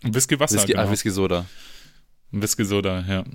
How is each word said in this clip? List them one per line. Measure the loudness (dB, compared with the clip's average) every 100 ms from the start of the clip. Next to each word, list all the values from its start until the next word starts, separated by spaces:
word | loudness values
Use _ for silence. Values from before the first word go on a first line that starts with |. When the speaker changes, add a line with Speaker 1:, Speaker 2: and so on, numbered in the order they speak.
Speaker 1:
Whisky | -2 0 0 2
Wasser, | 2 4
Speaker 2:
Whisky, | 4
ah, | 2
Speaker 1:
genau. | 2
Speaker 2:
Whisky | 0 0
Soda. | 0 2 0 -2 -12 -18 -20 -20 -20 -20 _ -10
Speaker 1:
Whisky | -4 -2 0
Soda, | 0 0 0 -2 -2
ja. | -2 -4